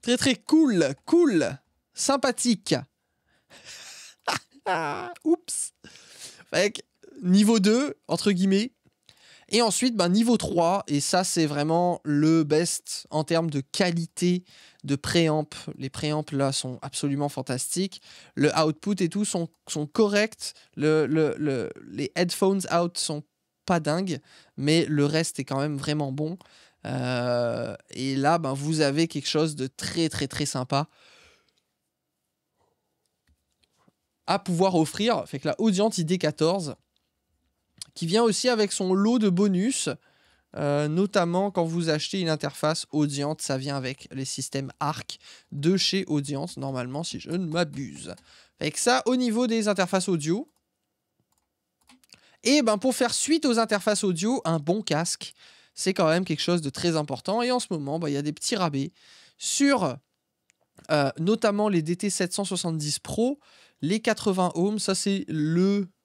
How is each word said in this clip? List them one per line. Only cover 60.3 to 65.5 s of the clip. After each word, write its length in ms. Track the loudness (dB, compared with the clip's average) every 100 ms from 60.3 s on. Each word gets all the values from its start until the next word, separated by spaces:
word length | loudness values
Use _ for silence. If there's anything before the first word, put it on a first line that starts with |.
| _ _ _ _ -20 0
euh, 200 | 2 2 0
notamment 500 | 0 2 2 2 0
les 140 | 0
D 140 | 0 -2
T 120 | -2
sept 240 | -2 -4
cent 120 | -4
soixante-dix 540 | -4 -4 -4 -4 -4 -6
Pro, 400 | -6 -2 -2 -2 _ _ _ _
les 180 | -2 0
quatre-vingts 520 | 0 0 0 0 0
ohms, 240 | 2 -2 0
ça 160 | -2
c'est 320 | -2 0 -2 -2
le 600 | -2 0